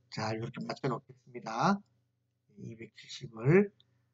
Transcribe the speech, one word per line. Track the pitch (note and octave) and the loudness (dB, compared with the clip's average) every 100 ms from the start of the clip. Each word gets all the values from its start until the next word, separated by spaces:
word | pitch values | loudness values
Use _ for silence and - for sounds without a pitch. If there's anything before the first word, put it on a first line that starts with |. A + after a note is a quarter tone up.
| _ | _
자, | - G#2+ | -8 -6
이렇게 | A2 A2+ - A2+ | -4 -6 -8 -8
맞춰 | - C3 | -4 -4
놓겠습니다. | A2+ - - - A#2+ A2+ A2+ D#3+ G3+ - _ _ _ _ _ _ G2+ | -4 -8 -20 -20 -14 -8 0 2 2 -2 _ _ _ _ _ _ -16
이백칠십을. | B2 A2+ A2+ - - - - A2 B2+ F#3 G3+ - _ _ _ | -14 -14 -16 -20 -18 -14 -14 -2 6 6 6 0 _ _ _